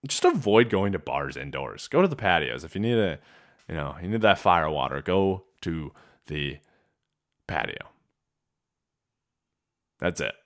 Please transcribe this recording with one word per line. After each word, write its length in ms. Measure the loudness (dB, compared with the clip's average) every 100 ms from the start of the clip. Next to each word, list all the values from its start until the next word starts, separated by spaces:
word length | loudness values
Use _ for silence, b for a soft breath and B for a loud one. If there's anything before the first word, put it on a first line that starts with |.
| -6
just 180 | 2 2
avoid 460 | 2 4 4 6
going 220 | 2 0
to 60 | -2
bars 380 | -4 -4 -4 -8
indoors. 500 | -10 -8 -8 -10 -4
Go 140 | 0
to 60 | 2
the 80 | 0
patios. 480 | 2 2 0 -6
If 100 | -8
you 80 | -4
need 160 | 0 2
a, 220 | 0 -4 b b b b b
you 60 | -8
know, 200 | -8 -8
you 80 | -6
need 120 | 2
that 180 | 4 6
fire 300 | 6 4 4
water, 300 | 0 -2 -4
go 440 | 0 2 2 0 -8 _
to 320 | -6 -6 -8 b b b -10
the 320 | -6 -6 -8 _ _ _ _ _ _ _ _ -8
patio. 420 | -6 -6 -10 -16 _ _ _ _ _ _ _ _ _ _ _ _ _ _ _ _ _ _ _ _ _
That's 220 | -4 -2
it. 120 | -6 -8